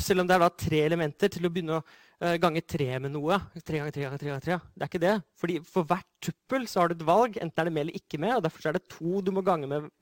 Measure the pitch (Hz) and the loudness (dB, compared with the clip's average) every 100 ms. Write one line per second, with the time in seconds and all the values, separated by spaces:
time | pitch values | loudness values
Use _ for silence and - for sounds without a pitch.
0 | - 185 180 185 175 - 160 156 151 170 | 0 2 4 6 4 2 0 2 2 2
1 | 156 - 202 170 175 175 160 160 - - | -2 0 -2 0 -4 -2 -2 -4 -6 -20
2 | _ - 175 170 175 160 - 160 131 131 | _ -4 -2 2 2 0 -4 -2 -2 -2
3 | 139 147 151 196 - 170 - 156 147 143 | -4 -4 0 0 -2 -14 -6 -6 -4 -6
4 | 139 143 143 135 151 180 - - 151 175 | -8 -6 -6 -6 -2 -4 -4 -10 -6 0
5 | 175 214 - - 170 165 165 190 156 180 | 2 2 -2 -8 -4 -4 -2 -2 0 -2
6 | - - - - - 262 233 196 170 170 | -4 -10 -10 -8 -4 -4 0 2 2 2
7 | 160 190 240 196 165 - 170 156 151 190 | 4 4 4 0 -4 -2 0 0 -2 -6
8 | - 151 185 247 160 - 160 170 - - | -8 -4 0 0 0 -2 -4 -4 -6 -6
9 | 160 196 190 190 190 165 139 147 151 - | -2 0 0 0 0 0 0 -4 -6 -14